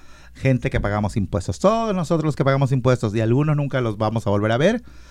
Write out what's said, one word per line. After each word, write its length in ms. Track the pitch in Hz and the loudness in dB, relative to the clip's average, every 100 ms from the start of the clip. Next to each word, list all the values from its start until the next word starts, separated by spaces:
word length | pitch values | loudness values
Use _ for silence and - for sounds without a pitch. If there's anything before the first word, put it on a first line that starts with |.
| - - - | -20 -20 -20
gente 360 | - 135 123 139 | -2 0 2 0
que 100 | 120 | -2
pagamos 360 | 101 104 104 110 | 0 0 -2 -2
impuestos. 420 | 95 101 - - | -2 -2 -4 0
Todos 360 | 185 226 226 185 | 0 2 0 -2
nosotros 300 | 151 165 151 | 0 0 0
los 100 | 139 | 0
que 80 | |
pagamos 280 | 135 135 135 | 2 2 2
impuestos, 420 | 135 127 123 110 110 | 2 2 2 0 0
y 60 | |
algunos 340 | 110 127 151 147 | 2 2 2 0
nunca 260 | 143 135 | -2 -2
los 160 | 117 104 | -2 -2
vamos 280 | 107 113 101 | -2 0 0
a 40 | |
volver 220 | 101 107 | 2 2
a 60 | 120 | 2
ver, 260 | 170 233 - - - | 2 0 -6 -18 -20